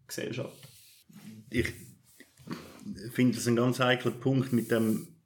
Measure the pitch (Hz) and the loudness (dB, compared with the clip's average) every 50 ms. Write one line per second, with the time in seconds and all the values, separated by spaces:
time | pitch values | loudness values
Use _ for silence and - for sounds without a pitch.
0 | _ - - - - - - 123 - - - - - - - - - - - - | _ -12 -10 -8 -8 -6 -6 -8 -8 -10 -12 -16 -20 -20 -20 -20 -20 -20 -20 -20
1 | _ - - - - - - 110 - - 113 120 - - - - - - - - | _ -20 -20 -20 -20 -18 -18 -18 -14 -4 -2 -2 -2 -2 -4 -10 -16 -20 -20 -20
2 | _ _ _ - - - _ - - - - - - - - - - 104 101 - | _ _ _ -20 -20 -20 _ -20 -16 -14 -14 -14 -14 -16 -20 -16 -14 -14 -12 -12
3 | 107 120 - - 127 123 107 - - 120 117 117 123 131 120 - 127 123 127 123 | -12 -4 0 4 4 4 4 2 2 2 2 4 4 2 2 2 2 2 2 2
4 | - 120 117 - - 131 135 131 123 - 120 117 113 - 120 113 113 110 107 - | 2 -2 -2 0 0 2 2 2 2 2 2 0 2 2 2 2 4 2 0 0
5 | - - - _ _ | -4 -10 -16 _ _